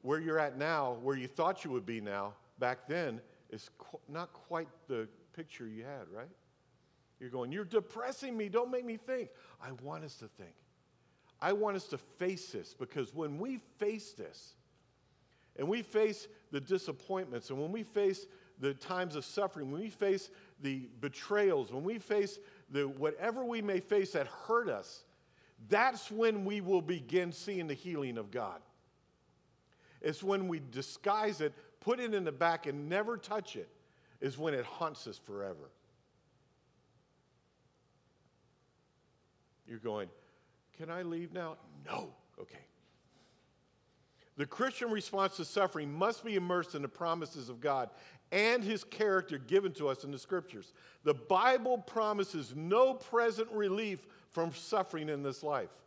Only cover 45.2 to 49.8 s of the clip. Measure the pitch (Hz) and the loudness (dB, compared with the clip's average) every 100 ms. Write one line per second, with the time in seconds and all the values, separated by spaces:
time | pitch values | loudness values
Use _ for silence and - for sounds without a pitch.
45.2 | 196 - 160 202 190 165 143 151 196 226 | 2 0 -2 2 2 2 -4 0 0 0
46.2 | 226 202 180 180 165 151 143 - 170 170 | 0 0 2 0 0 -4 -6 -2 0 0
47.2 | 151 147 123 120 143 135 135 - - - | -2 -8 -10 -2 2 2 0 -8 -20 -20
48.2 | _ 185 220 247 202 214 - - 214 190 | _ 4 6 4 2 -2 -4 0 4 4
49.2 | - 143 127 190 196 156 | 2 -6 4 4 4 0